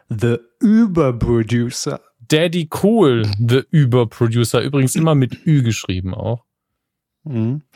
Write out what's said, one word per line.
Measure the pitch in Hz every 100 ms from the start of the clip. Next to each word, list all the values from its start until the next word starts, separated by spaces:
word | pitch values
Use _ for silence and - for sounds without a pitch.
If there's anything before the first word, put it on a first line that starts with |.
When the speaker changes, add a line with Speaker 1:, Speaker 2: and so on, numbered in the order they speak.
| _
Speaker 1:
The | 110 117 120 - _
Überproducer. | 208 220 233 165 139 123 120 117 107 120 117 - - 143 - _ 117
Speaker 2:
Daddy | 151 175 175 156 -
Cool, | 190 226 160 120 107 101
The | 117 127 -
Überproducer. | 160 135 123 117 - 117 117 117 123
Übrigens | 120 143 131 -
immer | 160
mit | 147 127 - -
Ü | 151
geschrieben | 117 107 - 92 92 92
auch. | 104 117 - _ _ _ _ _ _ _ 156
Speaker 1:
Mhm. | 120 110 143 -